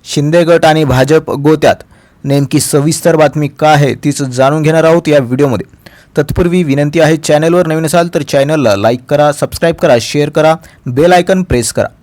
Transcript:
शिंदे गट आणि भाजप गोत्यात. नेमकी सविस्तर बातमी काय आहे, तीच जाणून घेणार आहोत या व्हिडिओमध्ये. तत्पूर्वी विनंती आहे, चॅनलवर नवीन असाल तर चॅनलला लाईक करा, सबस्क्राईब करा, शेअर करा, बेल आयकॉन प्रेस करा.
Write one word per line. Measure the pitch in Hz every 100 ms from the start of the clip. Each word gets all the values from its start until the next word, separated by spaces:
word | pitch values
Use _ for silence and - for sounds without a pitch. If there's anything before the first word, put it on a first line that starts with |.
| -
शिंदे | - 147 170
गट | 165 165 160
आणि | 156
भाजप | 147 127 131 156 151
गोत्यात. | 143 143 151 147 - - _ _ _
नेमकी | 139 143 139 147
सविस्तर | - 147 147 160 175 165
बातमी | 147 147 147
काय | - 156
आहे, | 147 143 113
तीच | 151 135
जाणून | 135 123 135 156
घेणार | 156 160
आहोत | 160 170 165
या | 147
व्हिडिओमध्ये. | 120 127 143 107 - _ - - _ -
तत्पूर्वी | 147 - 175 180
विनंती | 160 139 147 165
आहे, | 151 160
चॅनलवर | - 147 160 175 170
नवीन | 156 160
असाल | 170 175 170
तर |
चॅनलला | 139 143 139 156 120 98
लाईक | 107 127 -
करा, | 147 147
सबस्क्राईब | 143 131 - 170 165
करा, | 160 120
शेअर | - 147 147
करा, | 160 156 160 - _ 135
बेल | 123 170
आयकॉन | 180 175 190
प्रेस | 180 123 113
करा. | - 104 _